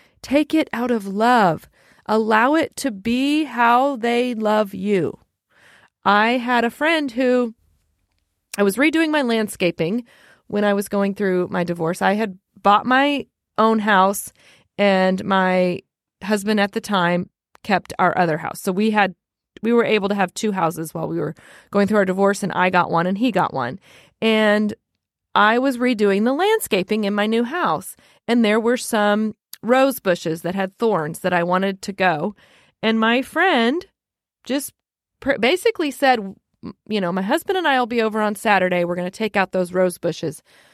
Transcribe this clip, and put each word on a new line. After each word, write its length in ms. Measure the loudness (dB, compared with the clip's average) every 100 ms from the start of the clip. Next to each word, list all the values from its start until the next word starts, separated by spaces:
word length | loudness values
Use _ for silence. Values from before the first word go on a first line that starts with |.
| _ _
Take 320 | -2 0 2
it 160 | 0 -2
out 180 | -4 -2
of 160 | -2 -4
love. 640 | 0 2 4 4 0 -8 _ _ _ -2
Allow 480 | -2 2 2 4
it 200 | 2 0 -4
to 120 | -6
be 540 | -6 -4 0 0 0
how 500 | -2 0 2 4 2
they 400 | -2 -2 0 -2
love 400 | -2 0 0 0
you. 460 | -4 0 0 0 -6 _ _ _ _ _ _ _ _
I 340 | 0 2 2 0
had 260 | 0 0
a 60 | 0
friend 420 | -2 0 0 -2
who, 420 | 0 2 2 0 -6 _ _ _ _ _ _ _ _ _ 0
I 80 |
was 100 | 0
redoing 360 | 2 2 4 2
my 120 | 0
landscaping 840 | 0 0 -2 -2 -2 -2 -4 -4 -8 _ -20 _ _
when 160 | -2
I 100 | 0
was 140 | 0 -2
going 260 | -2 -2
through 320 | -2 0 0 -2
my 100 | -2
divorce. 400 | -4 -2 -4 0
I 120 | 0
had 220 | 0 -4 -8 _ _
bought 240 | 2 2
my 440 | 4 2 2 -2 -6 _ _ 0
own 200 | 2 2
house, 540 | 2 4 4 0 -10 _ _ _ _ 0
and 480 | 2 4 2 0
my 580 | 0 0 2 2 0 -2 -12 _ _ _
husband 340 | -4 -2 0 0
at 140 | 0
the 80 | -4
time 500 | -2 0 2 0 -4 _ _ _
kept 300 | -2 -2 -2 0
our 180 | 2 2
other 200 | 0 0
house. 220 | -6 -6
So 120 | -4
we 180 | 0 0
had, 240 | 2 0 -2 _ _ _ -8
we 100 | 0
were 120 | 2
able 240 | 2 0 0
to 80 | -2
have 180 | -2
two 160 | -2 -4
houses 420 | -2 -2 -4 -10
while 140 | -8 -6
we 140 | -4
were 160 | -6 -8 -20 -20 _
going 160 | 0 2
through 120 | 2
our 60 |
divorce, 380 | 2 2 0 0
and 80 | -4
I 180 | 0 2
got 200 | 2 0
one 160 | 0 0
and 120 | 0
he 120 | 0
got 240 | 0 -2
one. 240 | -2 -6 -8 -18 -20 _ _
And 540 | 0 2 2 2 0 -6 _ _ _ _ _ 2
I 240 | 4 4
was 180 | 0 0
redoing 460 | 0 2 2 2
the 80 | 2
landscaping 720 | 2 2 0 0 -2 0 -2
in 100 | -2
my 120 | -2 0
new 180 | 0
house, 500 | -2 -2 -2 -4 -6 -20 _ _ -2
and 180 | 2
there 140 | 4 2
were 180 | 0 -2
some 600 | -2 0 2 0 -2 -8 _ -12
rose 380 | 0 2 2 0
bushes 440 | -2 -2 -2 -6
that 120 | -6
had 240 | -4 -6 -2
thorns 400 | 0 0 -4 -6
that 140 | -2
I 100 | 0
wanted 400 | 0 0 -2 -4
to 100 | -10
go. 440 | -2 0 0 -4 -8 _ _ _ _
And 200 | -2 0
my 220 | 2 0
friend 600 | -2 0 2 2 2 -2 -8 _ _ _ _ _
just 280 | -6 -6 -6 -16 _ _ _ _
pr-, 200 | -4 0
basically 500 | 0 2 0 -2 -6
said, 300 | 0 2 2
"M-, 160 | -2 -14 _ _ -16 -16 -6
you 120 | -4
know, 100 | -2
my 120 | -2
husband 360 | -2 -2 -2 -2
and 80 | 0
I 100 | 0
will 100 | 0
be 140 | -2
over 200 | -2 0
on 160 | -2 -2
Saturday. 480 | 0 2 2 0
We're 100 | -2
gonna 160 | -4 -6
take 260 | -6 -4 -2
out 140 | -2
those 220 | -2 -2
rose 260 | 0 0 0
bushes. 460 | -6 -4 -8 -10 _ _ _